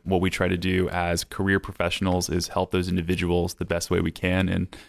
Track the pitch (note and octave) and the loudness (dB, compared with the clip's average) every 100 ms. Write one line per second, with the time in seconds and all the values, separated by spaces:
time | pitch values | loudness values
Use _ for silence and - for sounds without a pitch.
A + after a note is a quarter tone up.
0 | - F#2 F#2 - F#2 F#2 F#2 F#2 F2+ F2 | 0 2 2 0 0 0 0 0 0 -2
1 | F2 E2+ - - G2 G2 - - F2 - | 0 -2 -4 -2 2 2 0 -4 -2 0
2 | F#2+ F2+ F2 F2+ - - F#2 F#2 F2+ F2+ | 2 2 0 -2 -2 -2 0 0 0 0
3 | E2+ F2+ F2 F2 E2+ - E2+ E2+ - F2+ | 0 0 2 2 0 -4 -4 -2 0 0
4 | E2+ - F2+ F#2 F#2 F#2 F#2 - | 0 -2 0 2 2 0 -4 -8